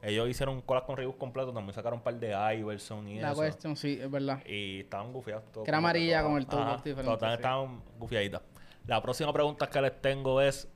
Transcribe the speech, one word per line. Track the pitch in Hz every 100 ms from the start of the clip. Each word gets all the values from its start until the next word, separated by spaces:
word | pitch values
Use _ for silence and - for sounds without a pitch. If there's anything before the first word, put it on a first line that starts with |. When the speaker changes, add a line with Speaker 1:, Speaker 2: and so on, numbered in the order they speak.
Speaker 1:
ellos | 107 107 117
hicieron | 123 135 131
un |
collab | - 131 127
con | 135
Reebok | 131 139
completo, | 135 123 131
también | 117 98 98
sacaron | 113 120
un |
par | 120 120
de | 117 98 107 110
Iverson | 107 104 - 107 104
y | 104
Speaker 2:
La | 147
Speaker 1:
eso. | 143
Speaker 2:
cuestión, | 156 151 160 143
sí, | 147 139
es | 135
verdad. | 139 139 135 -
Speaker 1:
Y | 101 101 95
estaban | 92 98 113
gufiadas | 127 113 107 -
todas | 113 110
Speaker 2:
Que |
era | 156
Speaker 1:
como | 170
que |
Speaker 2:
amarilla | 170 165 160
Speaker 1:
todas. | 151
Speaker 2:
con | 147
el | 131
toque | -
Speaker 1:
Ajá, | 113 120
Speaker 2:
diferente, | 147 135 131 113
Speaker 1:
todas | 113
Speaker 2:
sí. | 117
Speaker 1:
estaban | 127 131 135 123 - -
gufiaditas. | 113 113 101 98 - - - - -
La | 117
próxima | 107 123 151
pregunta | 147 147 147 139
que | 147
les | 135 -
tengo | 139 139 135 131
es | 139 139 -